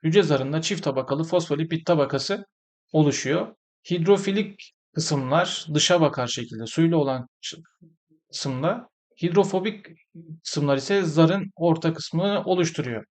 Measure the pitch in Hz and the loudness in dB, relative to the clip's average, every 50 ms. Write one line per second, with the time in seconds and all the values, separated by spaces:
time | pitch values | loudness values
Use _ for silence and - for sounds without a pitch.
0 | - 160 160 202 190 147 147 135 131 135 147 160 165 - 202 165 - 151 131 131 | 0 4 4 4 4 4 2 2 0 0 -2 -4 -2 -2 -4 -4 -2 -2 -2 -2
1 | 127 - 139 143 160 160 - 180 170 - 147 143 160 160 165 160 160 - 175 156 | -2 -2 -2 -2 -2 0 0 0 0 0 -2 -2 -2 -2 -4 -6 0 2 2 2
2 | 143 135 - 135 135 - 196 214 - _ _ _ _ _ _ _ _ _ - 160 | 2 2 0 -4 -2 -4 -6 -6 -6 _ _ _ _ _ _ _ _ _ 2 4
3 | 156 143 135 - - 131 143 175 214 226 - _ _ _ _ _ _ - 180 185 | 4 4 2 0 -2 -2 -2 -2 -2 -6 -12 _ _ _ _ _ _ -4 -2 -2
4 | 165 175 202 196 196 196 196 202 220 202 - _ - - _ _ _ _ _ 160 | 4 4 4 4 4 -2 -2 -2 -4 -4 -8 _ -20 -20 _ _ _ _ _ -6
5 | 156 - 151 139 131 127 139 165 180 - - - - 160 151 151 147 - - 262 | -4 -2 -2 -2 -2 0 0 0 0 0 -4 -8 -8 -4 -2 0 2 4 4 4
6 | 220 143 - - 127 120 - - 120 120 - 110 113 110 - - 165 165 165 165 | 4 2 0 -2 -6 -4 -4 -8 -8 -10 -10 -10 -10 -8 0 2 2 4 4 2
7 | 147 135 131 127 123 123 _ _ - - - 160 165 _ _ _ 175 160 _ _ | 2 0 -2 -6 -6 -12 _ _ -16 -16 -16 -16 -20 _ _ _ _ -20 _ _
8 | _ _ 160 _ _ _ - - - 143 131 127 139 165 208 240 240 _ _ _ | _ _ _ _ _ _ -12 -8 -6 -6 -4 -2 0 -2 -2 -2 -6 _ _ _
9 | _ _ _ _ 160 175 170 202 190 - - 185 185 220 214 - - - - _ | _ _ _ _ -4 0 4 4 2 4 2 -2 -2 -2 -6 -6 -14 -20 -20 _
10 | _ _ _ 165 165 160 160 - _ - - 156 143 143 139 135 135 - 196 202 | _ _ _ -20 -18 -18 -20 -16 _ -8 -4 -2 0 2 2 0 0 0 0 2
11 | 185 165 147 160 165 160 185 196 - - - - 160 170 165 160 - 165 165 160 | 2 2 4 4 4 4 4 0 -4 -6 -8 -2 2 2 2 2 0 -2 -2 -2
12 | - - - 160 180 202 202 196 - 175 185 180 175 165 165 - 143 127 120 110 | -8 -6 -4 -2 0 0 0 -2 0 0 0 2 0 -2 -2 -4 -6 -6 -6 -8
13 | 104 _ _ | -10 _ _